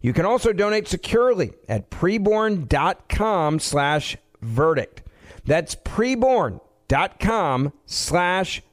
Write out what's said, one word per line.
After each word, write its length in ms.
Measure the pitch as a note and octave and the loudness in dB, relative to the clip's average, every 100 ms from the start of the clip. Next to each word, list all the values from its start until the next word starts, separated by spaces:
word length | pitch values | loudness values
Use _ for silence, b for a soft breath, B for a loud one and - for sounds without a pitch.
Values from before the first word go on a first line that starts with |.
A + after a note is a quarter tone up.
You 120 | - | 0
can 140 | - F3+ | 0 2
also 260 | A#3+ A#3 | 2 2
donate 340 | G3 G#3 G#3+ G#3+ | 2 0 0 -2
securely 640 | F3 - A3+ B3 G#3+ A#2+ - - | -8 0 2 2 2 -2 -6 -6
at 220 | A2 - | -6 -6
preborn 760 | - F3 A3 G3+ G#3+ A3 G3+ C3 | -2 0 2 2 2 0 -2 0
dot 420 | C#3+ D#3+ - _ | 0 0 -2 _
com 480 | - G#3+ G3 D3+ D#3 | -2 0 2 0 0
slash 580 | - C#3+ C#3+ D3+ - - _ _ | 0 0 0 0 -2 -12 _ _
verdict. 580 | A2+ A2+ D#3 D3 - - - B B B | -4 2 2 2 -2 -12 -20 B B B
That's 300 | - D#3+ D#3+ | 0 0 0
preborn 880 | - - - B3 B3+ C4 B3 C3+ F2+ _ _ - | -10 -6 -2 0 2 2 2 0 -4 _ _ -2
dot 320 | C3+ F#3+ - | 0 0 -2
com 540 | G3 A3+ E3 B2+ C#3+ - - | -2 0 0 0 -2 -6 -10
slash 720 | - - E3+ F3 F#3 F#3 - _ | -8 -2 0 2 0 -2 -6 _